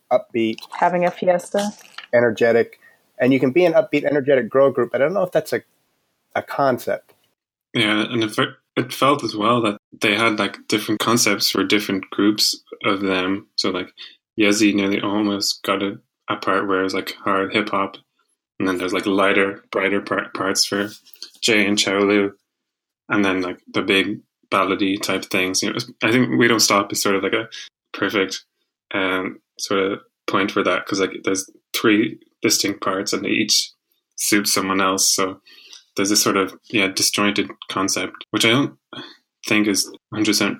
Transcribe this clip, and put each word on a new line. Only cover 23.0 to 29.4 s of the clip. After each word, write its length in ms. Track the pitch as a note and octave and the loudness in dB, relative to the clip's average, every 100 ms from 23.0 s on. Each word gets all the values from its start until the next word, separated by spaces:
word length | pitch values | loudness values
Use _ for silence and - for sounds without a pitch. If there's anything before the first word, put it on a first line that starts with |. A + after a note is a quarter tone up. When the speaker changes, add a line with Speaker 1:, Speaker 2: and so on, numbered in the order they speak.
| - | -4
Speaker 3:
and 160 | G2+ | 0
then, 180 | G2 F#2 | 2 0
like, 200 | F2+ F2 - | -4 -8 -8
the 80 | - | -4
big 380 | F#2 G2 F#2+ A2 - _ - | 0 2 0 -4 -12 _ -2
ballady 500 | G2+ F#2+ F#2+ G2 G2+ | 0 0 0 0 -2
type 220 | - F#2+ | -2 -4
things. 400 | - G2 F#2 F#2 | -2 -2 -2 -2
You 80 | G2+ | -2
know, 80 | - - - | -4 -8 -4
I 80 | A2 | 0
think 260 | B2 B2 B2+ | 2 2 4
We 120 | A#2+ | 4
Don't 100 | A2+ | 4
Stop 320 | - G#2 G2 | 2 2 0
is 100 | G2 | -2
sort 140 | G#2 G2 | 0 0
of, 80 | |
like, 80 | F#2+ | 0
a 160 | A2 A2+ - - _ _ | -2 -4 -12 -18 _ _
perfect, 500 | - G2 G2+ F#2 - - _ _ _ - | -4 -2 0 -2 -4 -14 _ _ _ -8
um, 460 | G2+ F#2+ F#2 F#2 - | -4 -2 -2 -4 -10